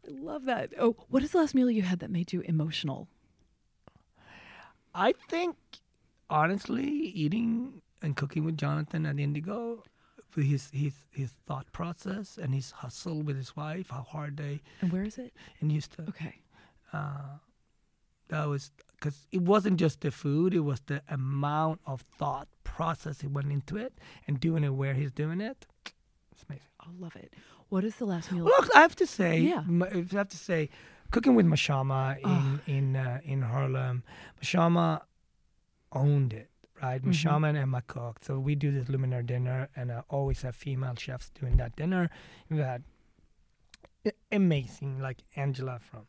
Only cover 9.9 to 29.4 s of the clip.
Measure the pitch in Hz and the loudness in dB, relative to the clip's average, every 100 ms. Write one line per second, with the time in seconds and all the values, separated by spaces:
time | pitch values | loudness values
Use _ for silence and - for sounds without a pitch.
9.9 | _ _ - _ - 139 139 - 139 143 | _ _ -20 _ -2 0 0 -4 -4 -4
10.9 | - _ - 131 - - 135 - - 170 | -6 _ -8 -8 -10 -10 -10 -10 -8 -8
11.9 | 170 190 196 196 - 147 135 123 - 127 | -6 -6 -6 -8 -8 -4 -4 -4 -12 -14
12.9 | - 175 156 151 139 127 - 151 170 180 | -10 -6 -4 -4 -4 -8 -8 -8 -8 -8
13.9 | 127 123 151 147 143 147 147 - - 180 | -10 -10 -10 -8 -8 -8 -8 -12 -2 -2
14.9 | 185 208 254 247 - - - 151 151 - | 0 -4 -8 -16 -18 -20 -4 0 0 -4
15.9 | - 156 - 156 - _ _ _ _ _ | -12 -12 -10 -12 -12 _ _ _ _ _
16.9 | - - 143 139 147 _ _ _ _ _ | -8 -8 -8 -12 -16 _ _ _ _ _
17.9 | _ _ _ - 156 151 143 - _ _ | _ _ _ -8 -4 -2 -4 -6 _ _
18.9 | _ 151 143 _ 185 175 208 196 175 160 | _ -6 -6 _ 0 6 6 6 4 4
19.9 | - 147 - 147 147 180 170 147 131 - | 2 -4 -2 0 2 4 2 0 -4 -6
20.9 | 139 - 139 131 139 143 151 160 160 - | -8 -6 -4 -2 -2 0 0 -2 -2 -8
21.9 | 131 - - 147 135 - _ - - 165 | -10 -12 -6 -4 -4 -10 _ -10 -4 -4
22.9 | 160 160 143 143 139 143 143 - 202 254 | -4 -8 -8 -6 -4 -2 -4 -4 -8 -8
23.9 | - - - - 143 170 160 147 135 139 | -12 -20 -14 -6 -2 0 2 0 0 -2
24.9 | 135 143 123 151 175 220 269 - _ - | -2 -4 -4 -4 -4 -6 -10 -18 _ -20
25.9 | _ _ _ _ - - 139 _ _ 165 | _ _ _ _ -20 -16 -16 _ _ -20
26.9 | 180 175 - - - - - _ 190 214 | -14 -14 -14 -20 -20 -20 -20 _ 0 0
27.9 | - 214 170 - 180 170 523 - 285 330 | -2 -2 -2 -2 2 6 6 10 10 10
28.9 | - 359 - 175 165 | 6 -2 2 2 4